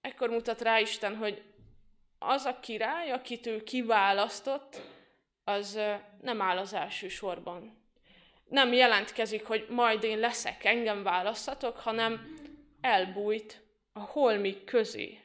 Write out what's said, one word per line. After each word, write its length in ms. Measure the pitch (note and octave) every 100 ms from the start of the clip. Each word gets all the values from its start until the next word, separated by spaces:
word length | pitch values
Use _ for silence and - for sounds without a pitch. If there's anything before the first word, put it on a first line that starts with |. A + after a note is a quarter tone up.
ekkor 300 | C4 - A#3+
mutat 300 | A#3 A#3 A3+
rá 180 | A#3 A3+
Isten, 380 | A3 - G#3 G#3+
hogy 260 | G#3+ G3+ - _ - - - _ _ _
az 260 | - C#4
a 160 | C4+ B3+
király, 500 | - A3 A3 D#4+ E4+
akit 360 | C4 C4 A#3 A#3
ő 160 | A3
kiválasztott, 1160 | G#3+ B3+ A3+ A3 G3 G3 G#3 - - C4+ - - - - _ _ _ _
az, 300 | - G3+ G3+
ö, 200 | G#3+ G#3 G#3 - -
nem 200 | - A3+
áll 160 | F#3+ F3+
az 160 | G3
első 360 | G3+ D#3 - F#3+
sorban. 720 | - G3+ F3 F3 F3 A3 A3 _ _ _ - _ _
Nem 280 | _ C4+ B3+
jelentkezik, 720 | A#3+ B3 G#3+ G#3+ - A3 G#3+
hogy 220 | - A3 G#3+
majd 340 | B3 A#3+ A3
én 160 | A3 G#3+
leszek, 460 | A#3 A#3 - -
engem 380 | - A#3 A3+ G#3
választhatok, 760 | G3 F3+ F#3 A3+ - C#4 B3 A#3
hanem 580 | - A3+ A3+ A3+ - - - - - _
elbújt 840 | - G3+ F#3 F#3+ G#3 A3 G#3+ - _ _ _
a 80 | -
holmik 640 | G3+ - C4+ G#3+ G3 G3
közé. 560 | - B3 G#3+ - - -